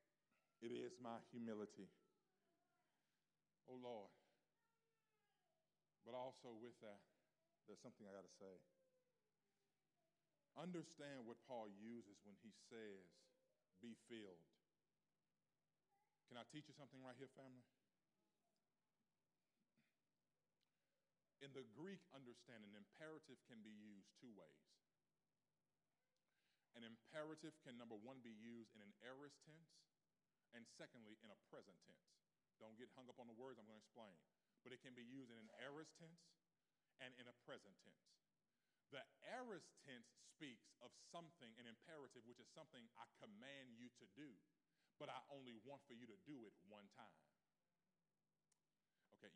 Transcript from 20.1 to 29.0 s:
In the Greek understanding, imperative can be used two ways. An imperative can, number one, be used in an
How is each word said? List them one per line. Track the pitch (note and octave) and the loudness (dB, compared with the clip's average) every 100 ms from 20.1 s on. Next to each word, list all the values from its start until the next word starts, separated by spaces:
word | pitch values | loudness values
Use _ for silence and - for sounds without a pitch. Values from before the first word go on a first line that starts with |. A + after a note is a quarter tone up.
| _ _ _ _ _ - _ _ _ _ _ _ _ | _ _ _ _ _ -20 _ _ _ _ _ _ _
In | C#3 | 0
the | C3+ A#2 | 2 2
Greek | G#2+ F3+ G3 - | 4 4 4 2
understanding, | C3+ B2 A#2 - A2+ G#2 G#2 | -2 -2 -4 -4 -4 -2 -4
imperative | G2+ - D#3 D#3 - B2 - | -6 -2 0 0 -2 -8 -4
can | A2+ G#2+ | -4 -2
be | |
used | G#2+ G#2 G2+ F#2 - | -2 -2 -4 -6 -6
two | B2 G2 | -4 -4
ways. | D#2+ D2 - - _ _ _ _ _ _ _ _ _ _ _ _ _ _ _ - - - _ A#2+ | -6 -10 -18 -20 _ _ _ _ _ _ _ _ _ _ _ _ _ _ _ -20 -20 -20 _ -4
An | A2+ | -2
imperative | A2+ - D#3 D3+ D3+ D#3 - C#3+ | -2 2 4 6 4 2 0 -2
can, | A#2+ | 0
number | A#2+ G#2+ | 2 2
one, | A#2 C3+ | 2 0
be | A#2 | 0
used | G#2+ A#2 A#2 A2 | 0 2 0 -2
in | A2 | -6
an | G2+ G#2 | -8 -4